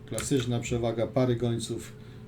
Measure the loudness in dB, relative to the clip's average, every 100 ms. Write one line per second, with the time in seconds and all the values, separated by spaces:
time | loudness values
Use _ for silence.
0 | -6 -4 0 2 2 0 0 0 2 0
1 | 0 4 4 4 2 0 -2 -6 -8 -14
2 | -16 -16